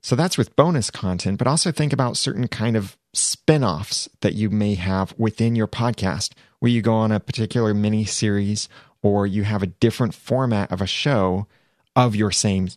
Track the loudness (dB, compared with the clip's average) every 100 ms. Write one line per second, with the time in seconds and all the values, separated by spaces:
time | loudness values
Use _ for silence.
0 | 2 2 4 2 0 4 4 4 -2 -4
1 | -4 -2 -2 0 0 0 0 0 -2 0
2 | 0 -2 -4 -4 -4 -2 0 0 -2 -12
3 | _ -4 -4 -2 2 2 2 -2 -4 -8
4 | -8 _ -2 0 -2 0 0 0 -2 -2
5 | -2 -2 -4 0 0 0 -2 -2 -2 -2
6 | -4 -4 -8 -12 _ _ 0 2 2 2
7 | 2 0 -2 -6 -2 0 0 2 0 0
8 | -2 -2 0 0 0 -4 -6 -14 -20 _
9 | 2 2 2 0 0 -2 -4 0 0 2
10 | -4 -4 -4 -2 0 0 -2 -4 -4 -2
11 | 0 2 2 0 -4 _ _ _ _ 2
12 | 2 2 0 2 0 2 0